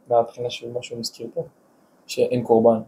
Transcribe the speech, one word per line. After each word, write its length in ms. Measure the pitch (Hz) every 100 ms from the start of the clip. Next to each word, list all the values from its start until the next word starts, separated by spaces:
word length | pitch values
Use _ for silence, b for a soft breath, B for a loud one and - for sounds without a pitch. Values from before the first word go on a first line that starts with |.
| -
מהבחינה 400 | 117 117 - 120
של 220 | - 120
מה 100 | 120
שהוא 180 | 120 117
מזכיר 280 | 117 - 117
פה, 100 | 127 123 _ _ _ _ _ -
שאין 380 | - 120 123
קורבן. 360 | 110 113 113 113